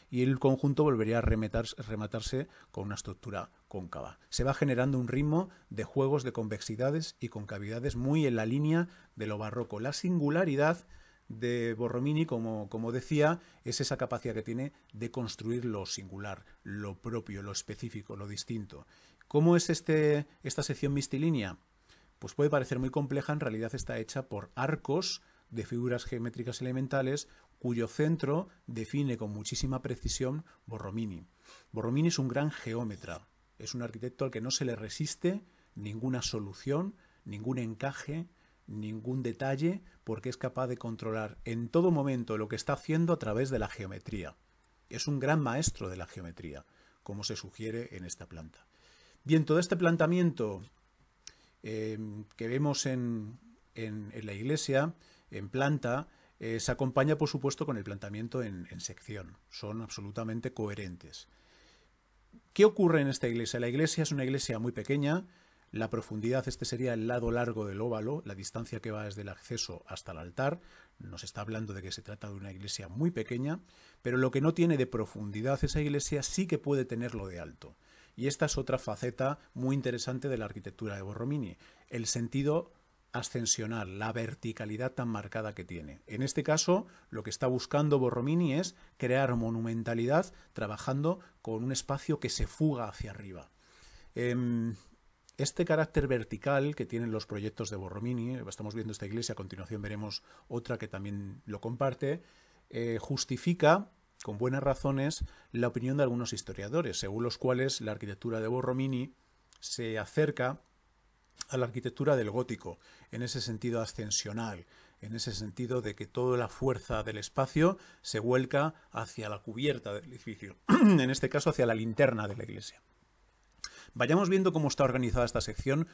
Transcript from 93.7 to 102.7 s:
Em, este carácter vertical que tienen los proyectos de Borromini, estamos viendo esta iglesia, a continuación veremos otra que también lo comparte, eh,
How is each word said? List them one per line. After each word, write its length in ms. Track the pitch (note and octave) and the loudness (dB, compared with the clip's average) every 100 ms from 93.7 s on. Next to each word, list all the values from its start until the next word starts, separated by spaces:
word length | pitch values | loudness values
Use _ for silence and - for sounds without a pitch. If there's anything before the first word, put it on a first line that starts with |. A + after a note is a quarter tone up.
| - - - - A#2 | -20 -20 -20 -10 -2
Em, 600 | B2 B2 A#2+ A#2 A#2 G#2 - - _ _ - - | 0 2 2 2 0 -4 -12 -20 _ _ -14 -2
este 280 | C#3 - E3+ | 0 2 2
carácter 420 | D#3 D3+ D3+ C#3 | 4 4 2 4
vertical 680 | B2 G#2+ G#2+ C#3 C#3 C#3+ D3 | 2 0 -4 2 2 2 -2
que 100 | G2+ | -4
tienen 260 | A#2 A#2 | -2 -2
los 140 | A2 - | -2 -4
proyectos 440 | G#2 G#2+ - G2+ | -4 -4 -4 -6
de 60 | G2+ | -6
Borromini, 600 | F#2 G2+ A#2 B2 A#2+ B2+ G#2 | -8 -6 -4 -2 -4 -6 -8
estamos 260 | - G#2+ A2 | -8 -6 -6
viendo 160 | G#2+ | -6
esta 140 | G#2 G2 | -6 -6
iglesia, 280 | A2+ A2+ | -4 -4
a 20 | A2+ | -6
continuación 460 | G2 F#2+ F2+ G#2+ | -8 -10 -8 -6
veremos 420 | G2+ G#2 G#2+ - - - - | -6 -6 -6 -8 -12 -20 -8
otra 300 | A#2+ A#2+ A#2 | -8 -4 -6
que 100 | G#2+ | -6
también 540 | F#2+ G2+ G2+ G2 G2+ - | -8 -6 -6 -8 -12 -10
lo 160 | G2+ | -8
comparte, 600 | A2+ A#2+ C3+ B2 C#3 E3+ - - _ _ | -6 -2 -2 0 -2 -4 -8 -20 _ _
eh, 280 | _ | _